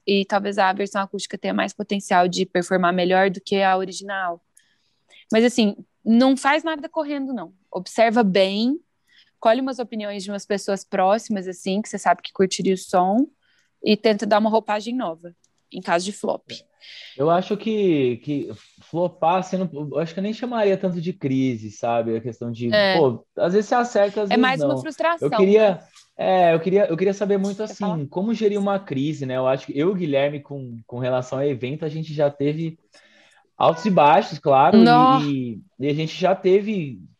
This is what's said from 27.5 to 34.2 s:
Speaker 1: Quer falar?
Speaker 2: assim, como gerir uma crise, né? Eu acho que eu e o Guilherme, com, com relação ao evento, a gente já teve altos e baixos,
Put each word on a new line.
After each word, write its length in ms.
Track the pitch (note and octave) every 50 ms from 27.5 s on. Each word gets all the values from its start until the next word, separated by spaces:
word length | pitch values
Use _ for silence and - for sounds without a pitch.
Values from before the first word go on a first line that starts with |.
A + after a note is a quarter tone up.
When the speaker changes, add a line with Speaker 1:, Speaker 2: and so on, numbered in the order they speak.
| G3 G3+ A3
Speaker 1:
Quer 80 | G#3+ -
falar? 180 | - G3 G3+ F3
Speaker 2:
assim, 120 | D#3+ C#3
como 260 | C#3+ - F3+ G3 A3+ A3+
gerir 260 | G3+ A3 G3+ G3+ G#3
uma 200 | G3 G3+ G3 G3
crise, 480 | G3 - D3 C3 C3+ D#3 D3+ C3+ C#3
né? 100 | B2+ B2+
Eu 100 | C3 C3
acho 200 | C3 C3 B2+ -
que 120 | - C3 C#3+
eu 100 | D3+ F#3
e 40 | G#3
o 20 |
Guilherme, 460 | F3+ F3+ D3+ C#3 C3+ C#3 C#3+ D3 C#3+
com, 400 | C#3 - C#3+ C#3 C3+ B2 A#2+ A2+ A2
com 120 | - B2 A#2+
relação 400 | B2+ B2 B2+ B2+ B2 - C#3 C3
ao 60 | C#3
evento, 400 | D3 C#3 A#2+ - B2 C#3+ D3+ E3+
a 40 | D3
gente 240 | D3 D#3+ D#3+ D#3+ D3+
já 160 | D3 D3+ C#3+
teve 480 | C#3 - C#3+ D3 D3+ D#3+ E3 D#3+ E3 - _ _ _ - _ _ _ _ _ _ _ _ _ _ _
altos 280 | - - C#3+ E3+ - -
e 60 | G#3+
baixos, 480 | F#3 E3+ D3 D3 D#3+ F#3+